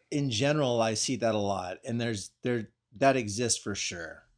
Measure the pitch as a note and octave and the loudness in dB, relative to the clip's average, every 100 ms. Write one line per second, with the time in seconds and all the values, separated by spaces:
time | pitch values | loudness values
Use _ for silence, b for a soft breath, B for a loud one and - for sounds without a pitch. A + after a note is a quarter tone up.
0 | - D3 C#3 G#2+ C#3 D3+ C3 A#2+ A2+ A2 | -6 -2 0 2 2 2 2 4 2 2
1 | - A#2+ A2+ G#2+ G2+ F#2+ F2+ F#2 C3 A#2 | -2 0 2 2 0 -2 -4 -8 -4 -2
2 | A#2 G#2 - _ B2 A#2+ G#2 _ _ G2 | -2 -4 -8 _ -2 -2 -4 _ _ 2
3 | C3+ C3 G#2+ G2+ A#2+ - - G2 - F2 | 4 4 0 -2 0 0 -4 -4 -6 -8
4 | D#2+ - - | -10 -14 -20